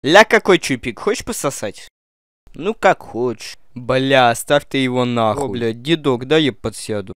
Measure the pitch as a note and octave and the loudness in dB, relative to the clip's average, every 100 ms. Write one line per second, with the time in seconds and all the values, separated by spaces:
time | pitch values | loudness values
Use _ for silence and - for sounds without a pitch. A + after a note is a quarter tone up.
0 | C3 F3+ A3 A3+ - F3+ - B2+ - G#2+ | 6 6 6 4 4 2 2 -6 -6 -6
1 | - A#3+ - A#3 D3 - G#2+ - - _ | -4 -4 -6 -6 -6 -6 -10 -12 -20 _
2 | _ _ _ _ - - E3+ A3+ G3 D#3+ | _ _ _ _ -20 -10 -8 0 0 0
3 | - A2+ B2 A2+ - - - A#2+ A#2+ C3 | -4 -6 -6 -6 -14 -18 -18 -18 -4 -2
4 | C3+ C3+ B2 A#2 - D3 - C#3+ C3 B2 | 2 4 4 2 0 0 0 -2 0 0
5 | B2 A#2+ A2+ G2+ C3+ B2 A#2 A2+ B2+ E3 | 0 0 0 0 -4 -4 -4 -6 -2 -2
6 | D3 A#2+ C3 D#3 D3 G#2+ A2 - - G#2 | 0 -2 0 2 2 -2 -10 -10 -8 -8
7 | F#2+ | -8